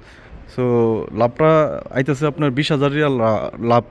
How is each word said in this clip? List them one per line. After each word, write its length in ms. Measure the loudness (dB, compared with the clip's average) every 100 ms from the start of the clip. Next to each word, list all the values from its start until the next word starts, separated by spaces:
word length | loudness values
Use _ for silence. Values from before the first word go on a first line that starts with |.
| -20 -20 -20 -20 -12 -4
So, 60 | 0 2 2 0 -4 -2
লাভটা 640 | -2 2 2 4 2 -4 -6
আইতেছে 360 | -4 -2 -2 -2
আপনার 240 | -2 -2
বিশ 220 | 0 -2
হাজার 200 | 0 0
রিয়াল 200 | 0 0
লা-, 540 | 0 0 0 -4 -4 2
লাভ 180 | 2 2